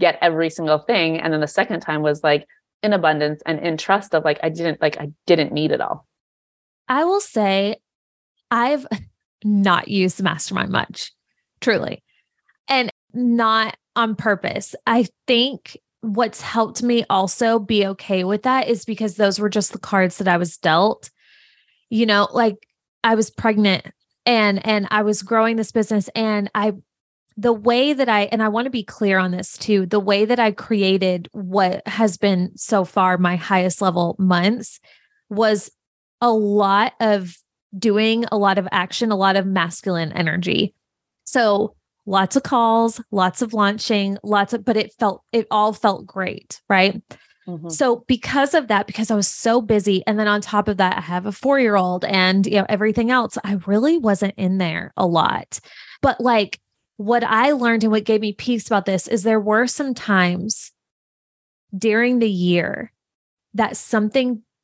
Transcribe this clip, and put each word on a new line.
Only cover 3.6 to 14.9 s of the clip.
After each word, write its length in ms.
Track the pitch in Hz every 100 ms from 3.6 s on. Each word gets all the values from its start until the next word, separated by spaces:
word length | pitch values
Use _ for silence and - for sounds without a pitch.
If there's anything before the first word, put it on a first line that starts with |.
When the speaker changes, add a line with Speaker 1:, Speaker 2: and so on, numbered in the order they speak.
Speaker 1:
in 160 | 170 156
trust 380 | - 196 202
of, 100 | 160
like, 160 | 156 147
I 60 | 165
didn't, 320 | 160 170 151
like, 180 | 156 -
I 120 | 147 - -
didn't 260 | 170 147
need 180 | 147 151
it 120 | -
all. 240 | - - - _ _ _ _ _ _ _ -
Speaker 2:
I 160 | 254
will 160 | 339 392
say 560 | 403 226 202 196 202 - _ _ _ _ _ _ _
I've 360 | 240 247 294 262 - - _ _ _
not 440 | 208 202 196 175 -
used 280 | 196 185 -
the 60 |
mastermind 480 | 190 151 - 190 190
much, 420 | 185 - - - - _ _ _ _
truly, 420 | - 208 - - _ _ _ _ _ _ -
and 220 | 269 233 - _
not 640 | 233 247 233 226 220 220 - _ -
on 200 | 226 208
purpose. 580 | 220 196 - - - -
I 220 | -